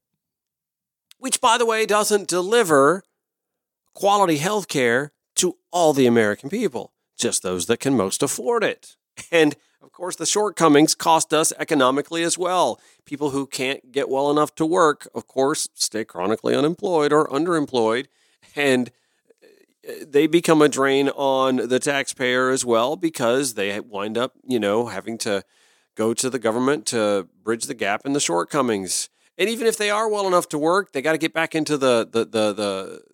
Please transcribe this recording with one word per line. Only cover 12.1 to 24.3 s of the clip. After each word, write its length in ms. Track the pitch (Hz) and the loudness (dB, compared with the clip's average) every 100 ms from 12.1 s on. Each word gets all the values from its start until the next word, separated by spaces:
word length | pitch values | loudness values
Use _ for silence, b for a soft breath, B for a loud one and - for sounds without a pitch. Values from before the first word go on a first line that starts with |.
| 165 | -4
as 140 | 170 165 | -4 -2
well. 420 | 180 185 135 98 b b _ | -2 0 -2 -4 b b _
People 260 | 143 147 | -6 -4
who 160 | 139 135 | -4 -6
can't 440 | - 131 139 127 | -6 -6 -6 -6
get 180 | 135 123 | -6 -2
well 200 | 135 143 | -2 0
enough 240 | 151 151 - | 0 0 -2
to 100 | 160 | -2
work, 420 | 180 156 143 - 117 | 2 2 0 -10 -14
of 120 | - | -8
course, 420 | 135 135 156 - | -2 -2 -2 -8
stay 320 | - - 110 107 | -6 -6 -6 -8
chronically 500 | - 95 110 123 123 | -4 -2 -2 0 0
unemployed 560 | 151 175 202 160 147 | 0 -2 -2 0 2
or 160 | 151 143 | 2 2
underemployed, 760 | 139 175 160 135 123 110 117 - _ _ _ _ 147 | -2 0 -2 -2 0 0 0 -6 _ _ _ _ -2
and, 360 | 143 127 120 - _ _ _ _ | 2 2 0 -10 _ _ _ _
uh, 500 | _ _ _ _ - - 156 | _ _ _ _ -16 -16 0
they 220 | 143 156 | 2 4
become 340 | 165 165 156 | 2 4 6
a 80 | 151 | 4
drain 400 | 123 139 139 139 | 4 2 2 0
on 580 | - 139 131 131 127 117 | 0 -2 0 0 0 0
the 120 | 127 | 0
taxpayer 720 | 147 139 - - 127 127 127 | 0 -2 -6 -4 -2 0 0
as 120 | 131 | -2
well 320 | 120 113 123 180 | 0 0 0 -2
because 600 | 165 - 117 131 139 107 | -6 -2 0 0 -2 -4
they 240 | 98 104 | -4 -6
wind 380 | 110 101 107 113 | -8 -8 -6 -4
up, 160 | 127 | -6